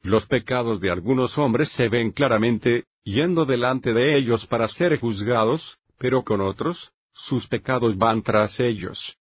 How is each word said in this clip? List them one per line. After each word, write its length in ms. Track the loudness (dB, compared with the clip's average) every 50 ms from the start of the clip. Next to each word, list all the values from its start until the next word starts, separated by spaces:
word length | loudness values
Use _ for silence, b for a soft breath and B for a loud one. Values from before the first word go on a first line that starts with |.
Los 240 | _ 2 0 0 2
pecados 560 | 2 -2 -2 0 -2 -2 -2 0 -2 -2 0
de 100 | 0 -2
algunos 460 | -2 0 0 0 0 2 0 -2 0
hombres 320 | 0 0 2 2 0 0 -2
se 220 | 0 -2 0 0
ven 200 | 2 0 0 -2
claramente, 720 | -2 0 0 2 2 2 2 2 0 2 2 2 2 2 -2 _ _ _ _
yendo 400 | -4 -2 0 0 2 2 0 2
delante 480 | 2 0 0 0 0 -2 0 -2 0
de 240 | 2 2 2 4 2
ellos 300 | 2 2 2 0 0 0
para 200 | -2 -2 0 0 -2
ser 300 | 0 0 0 0 2 0
juzgados, 800 | 0 -4 -2 -2 -2 0 2 2 2 2 0 -2 -4 -12 -20 _ _ _ _ _
pero 260 | -2 0 0 0 0
con 160 | 0 -2 0
otros, 520 | 0 -2 -2 -4 -4 -6 -6 -8 -14 -20 _ _ _ _
sus 340 | _ -16 -6 -4 -4 -4 -2
pecados 520 | -4 -6 -6 -2 0 0 2 2 0 2 2
van 240 | 2 2 2 0
tras 380 | -2 0 2 2 2 0 0 -2
ellos. 580 | -2 -2 -2 -4 -8 -10 -10 -10 -12 -14 -14 _